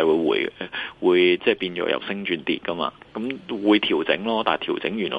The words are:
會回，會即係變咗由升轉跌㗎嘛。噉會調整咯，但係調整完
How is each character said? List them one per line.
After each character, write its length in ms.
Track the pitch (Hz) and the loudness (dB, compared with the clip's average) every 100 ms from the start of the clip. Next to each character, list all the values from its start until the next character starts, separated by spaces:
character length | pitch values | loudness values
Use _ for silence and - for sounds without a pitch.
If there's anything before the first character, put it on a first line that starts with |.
| 80 | 4
會 220 | 82 82 | 4 2
回， 240 | - - - 92 - - - | 0 -2 -6 -10 -10 -10 -2
會 380 | 92 90 90 87 | 4 6 6 4
即 140 | - | 2
係 40 | 101 | 0
變 180 | 92 87 | -4 -4
咗 140 | 82 | -2
由 120 | 69 - | -2 -4
升 180 | 101 95 | -8 -4
轉 180 | 82 | -4
跌 160 | - 78 - | -4 -4 -4
㗎 80 | 85 | -4
嘛。 160 | 73 - - | -4 -6 -14
噉 240 | 113 123 131 - 110 104 | -8 -8 -8 -8 -2 4
會 120 | 107 | 4
調 240 | - 80 | 4 0
整 200 | 80 78 110 | 0 -2 0
咯， 180 | 110 101 | -2 0
但 120 | 80 | -2
係 80 | - | -2
調 140 | - | -4
整 120 | 80 | -4
完 200 | 107 85 | -4 -4